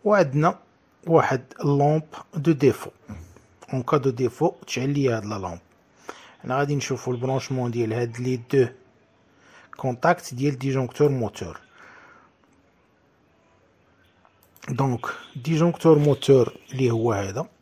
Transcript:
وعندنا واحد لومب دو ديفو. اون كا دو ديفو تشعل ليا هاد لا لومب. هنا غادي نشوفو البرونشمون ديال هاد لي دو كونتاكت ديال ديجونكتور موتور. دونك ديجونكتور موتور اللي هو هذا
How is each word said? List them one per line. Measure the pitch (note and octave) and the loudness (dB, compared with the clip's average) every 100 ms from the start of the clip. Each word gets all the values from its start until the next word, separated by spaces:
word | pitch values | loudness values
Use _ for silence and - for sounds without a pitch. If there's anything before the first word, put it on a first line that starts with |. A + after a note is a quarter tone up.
وعندنا | G#3 G#3 D3+ C#3 E3 - _ _ _ _ E3+ | 4 2 4 2 0 0 _ _ _ _ 2
واحد | D#3+ - C3+ - - | 4 4 -2 -6 -4
لومب | C#3+ C#3+ D3 D#3 D3+ - - E3 | 0 2 2 0 -4 -20 -12 -2
دو | C#3 | 0
ديفو. | C#3+ C#3 - - _ - - - - _ _ - | 4 4 2 -8 _ -20 -18 -18 -20 _ _ -8
اون | C3 | -6
كا | A#2+ D3+ | -2 0
دو | C3+ | 0
ديفو | A#2+ B2 - D#3+ - - | -2 -4 -2 -4 -4 -10
تشعل | B2 C3+ | -6 -4
ليا | C#3+ C3+ A2 | 0 0 -2
هاد | G#2 | -6
لا | G#2 | -8
لومب. | F#2 E2+ _ _ _ _ - - - - | -8 -12 _ _ _ _ -20 -20 -20 -18
هنا | - C3 | -6 -2
غادي | C#3+ C#3+ | -2 -2
نشوفو | - B2+ - | -4 -6 -4
البرونشمون | A#2+ C3 C3 - C3 A#2+ | -4 -4 -4 -4 -4 -4
ديال | A#2 A2 | -2 -2
هاد | A#2 A#2+ A#2 | -2 -4 -4
لي | B2+ B2+ | -6 -6
دو | A#2+ C#3 A#2 - _ _ _ _ _ _ _ - - - | 0 2 2 -2 _ _ _ _ _ _ _ -20 -20 -10
كونتاكت | C3 A#2+ E3 F3 - | -8 -2 0 0 -4
ديال | B2 C#3+ B2+ | -4 -4 -2
ديجونكتور | C3+ C3 B2 - D3 | -4 -2 -4 2 2
موتور. | C3 G#2+ - F2+ - - - - - - - _ _ _ _ _ _ _ _ _ _ _ _ _ _ _ _ _ _ _ _ _ _ _ _ - | 2 -4 -6 -14 -14 -20 -20 -20 -20 -20 -20 _ _ _ _ _ _ _ _ _ _ _ _ _ _ _ _ _ _ _ _ _ _ _ _ -8
دونك | C3 C#3 A#2+ - - - C3+ | -2 -2 -2 -6 -12 -14 -10
ديجونكتور | B2 D#3+ E3+ E3 E3 D3+ | -2 0 0 4 6 6
موتور | D3 C3 - C3+ A2+ - - | 6 2 6 6 6 -2 -14
اللي | C3 B2+ | -2 0
هو | A2+ A#2 | 2 0
هذا | G2+ G2 G#2+ F3 _ | 0 -4 -6 -10 _